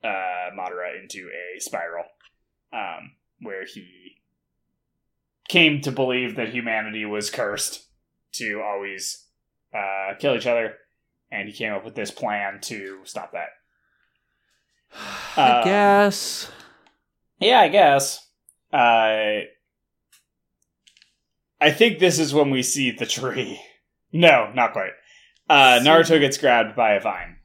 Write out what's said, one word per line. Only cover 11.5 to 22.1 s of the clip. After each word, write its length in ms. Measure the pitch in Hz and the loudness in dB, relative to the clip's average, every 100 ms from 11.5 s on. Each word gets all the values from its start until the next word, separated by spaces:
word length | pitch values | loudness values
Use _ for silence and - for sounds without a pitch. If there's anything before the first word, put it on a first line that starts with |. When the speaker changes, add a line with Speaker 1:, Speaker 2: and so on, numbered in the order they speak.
Speaker 1:
came 180 | 104 113 | -10 -8
up 120 | 101 | -8
with 120 | 113 110 | -10 -12
this 160 | 104 | -12
plan 480 | - 107 104 101 98 | -8 -8 -6 -8 -10
to 380 | - 107 98 95 | -14 -12 -14 -18
stop 280 | 95 - 90 | -16 -16 -14
that. 160 | 92 80 _ _ _ _ _ _ _ _ _ _ _ _ _ _ | -14 -14 _ _ _ _ _ _ _ _ _ _ _ _ _ _
Speaker 2:
<sighs> 440 | - - - - - | -18 -14 -14 -8 2
I 140 | 131 123 | 4 4
Speaker 1:
Um, 60 | |
Speaker 2:
guess. 840 | 117 202 202 202 202 196 - - - - - _ _ _ _ _ _ _ | 4 4 4 6 4 0 -8 -10 -14 -18 -20 _ _ _ _ _ _ _
Speaker 1:
Yeah, 180 | 202 247 | 2 6
I 80 | 175 | 6
guess. 560 | 190 165 139 135 - _ _ _ _ _ | 6 6 4 0 -8 _ _ _ _ _
Uh, 680 | 143 120 117 110 110 107 107 - _ _ _ _ _ _ _ _ _ _ _ _ _ _ _ _ _ _ _ _ _ | 2 4 4 2 0 -2 -2 -6 _ _ _ _ _ _ _ _ _ _ _ _ _ _ _ _ _ _ _ _ _
I 100 | 147 | 2
think 280 | 147 233 160 | 4 2 4
this 200 | 180 | 2